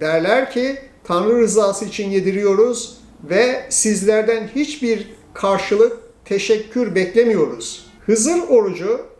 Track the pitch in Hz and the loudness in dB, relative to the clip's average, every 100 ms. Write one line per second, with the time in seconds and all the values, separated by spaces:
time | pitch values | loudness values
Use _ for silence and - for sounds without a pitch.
0 | 156 165 180 247 269 240 262 277 - - | -2 0 2 0 0 -2 -4 -6 -14 -14
1 | - 175 208 240 214 202 202 196 208 - | -4 -2 2 2 2 2 2 0 -6 -6
2 | 196 196 185 190 202 196 240 233 - - | -2 -2 0 0 2 4 2 0 -8 -16
3 | - - 151 185 254 262 - - 214 196 | -20 -14 -2 0 2 0 -4 -2 0 0
4 | 196 220 220 226 214 269 294 - 240 214 | 2 2 2 -2 -4 -4 -4 -4 -2 -2
5 | 214 - - - 202 190 - 208 233 - | -6 -18 -20 -4 -2 0 0 2 2 0
6 | - _ - 196 196 214 214 247 220 180 | -16 _ -6 -2 0 -2 -2 -4 -2 0
7 | 180 226 240 202 139 - - - - - | 0 2 4 2 0 -4 -12 -14 -20 -8
8 | - 220 254 349 339 247 202 170 190 247 | -2 0 2 0 2 4 2 -2 -4 -4
9 | - | -8